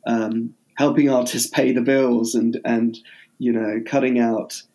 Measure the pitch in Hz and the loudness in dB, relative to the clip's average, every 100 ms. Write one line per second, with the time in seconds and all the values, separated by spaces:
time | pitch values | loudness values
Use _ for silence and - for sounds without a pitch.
0 | - 117 110 113 117 - _ - 143 123 | -2 -2 -2 -4 -6 -12 _ -2 0 2
1 | 139 131 123 123 - - 131 127 120 135 | 2 2 0 -2 -2 0 0 2 2 2
2 | 127 117 113 117 117 - 117 117 113 113 | 2 2 0 0 0 -2 -2 0 0 -4
3 | - - - _ 123 117 110 107 110 139 | -20 -20 -20 _ -2 0 -2 -4 -2 0
4 | 127 123 117 110 - - - | 2 2 2 0 -4 -12 -14